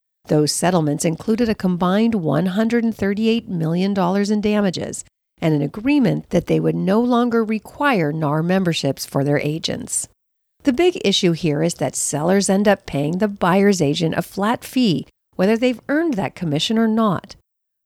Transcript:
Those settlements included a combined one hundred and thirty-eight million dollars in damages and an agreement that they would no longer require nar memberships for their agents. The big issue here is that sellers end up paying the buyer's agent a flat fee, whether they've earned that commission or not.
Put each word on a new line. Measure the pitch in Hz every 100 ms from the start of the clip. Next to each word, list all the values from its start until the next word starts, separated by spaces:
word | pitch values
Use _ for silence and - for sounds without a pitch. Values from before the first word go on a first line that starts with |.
| _ _ -
Those | 156 147
settlements | - 175 180 151 143 170
included | 165 - 220 233
a |
combined | 208 185 180 180 196 233 220
one | 156 147 185
hundred | 185 226 240
and | 226 214
thirty-eight | 196 202 220 233 226
million | 180 160 170 196
dollars | 196 175 196 202
in | 214
damages | 208 208 202 - - - - _ _ -
and | 165
an | 151
agreement | 143 - 233 294 220 - -
that | 175 156
they | 160
would | 160
no | 165 175 208
longer | 247 240 240 233
require | 220 220 - - 285 226 151
nar | 156 151 156
memberships | 170 190 180 156 139 135 -
for | 143
their | 139 143
agents. | 147 160 - - - - - _ _ _ _ _
The | -
big | 247 359 - -
issue | 190 180
here | 160 165 143
is | 165 -
that | 143 -
sellers | - 143 165 196 190
end | 190 208
up | 196 -
paying | 139 147 180
the | 214
buyer's | 202 185 185 202 185
agent | 143 156 165 -
a |
flat | 170 - 208 247
fee, | - 262 240 156 - _ _ -
whether | 190 226
they've | 254 233 -
earned | 294 339 208
that | 156
commission | - 170 147 - 226
or | 226
not. | 220 220 165 - - _ _ _ _